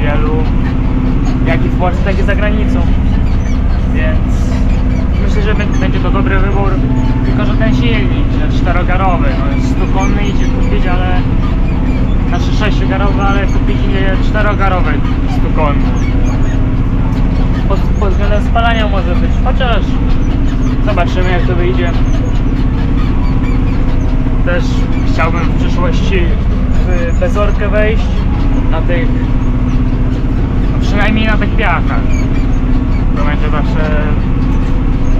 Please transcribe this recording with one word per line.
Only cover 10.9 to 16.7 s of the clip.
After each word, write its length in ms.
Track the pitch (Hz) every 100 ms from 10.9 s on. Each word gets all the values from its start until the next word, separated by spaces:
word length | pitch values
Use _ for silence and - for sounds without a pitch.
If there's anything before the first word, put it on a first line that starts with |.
| - - - - - - - - - - - - - -
znaczy 280 | - - 175
sześciogarowy, 640 | 208 - - 190 - -
ale 180 | 196 202
kupić 380 | 190 - - - -
idzie 400 | 190 190 185 202
czterogarowy 600 | 208 208 190 196 185 180 - - - -
stu 200 | 185 -
konny. 280 | 156 151 139 - - - - - - - - -